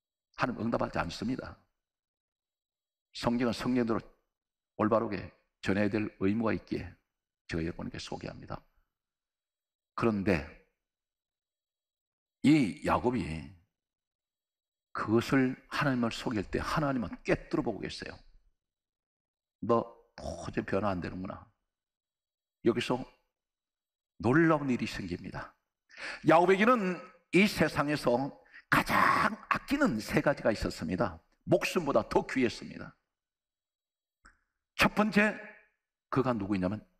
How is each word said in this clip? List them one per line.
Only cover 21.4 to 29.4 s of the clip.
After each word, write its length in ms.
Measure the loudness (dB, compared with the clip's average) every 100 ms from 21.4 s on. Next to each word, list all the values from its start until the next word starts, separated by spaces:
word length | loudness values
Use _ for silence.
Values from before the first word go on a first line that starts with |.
| -16 _ _ _ _ _ _ _ _ _ _ _ 0
여기서 380 | 0 0 -4 -6 _ _ _ _ _ _ _ _ _ _ -4
놀라운 520 | 2 4 4 4 0
일이 160 | -2 -2
생깁니다. 680 | -6 -8 -8 -10 -12 -12 _ _ _ _ -16 -12 -4 4
야곱에게는 720 | 6 6 6 6 4 2 -4 -8 -20 _
이 140 | 4 4
세상에서 920 | 4 0 2 0 0 2 2 0 -8 -20 -14 0
가장 720 | 0 2 2 4 4 2 -2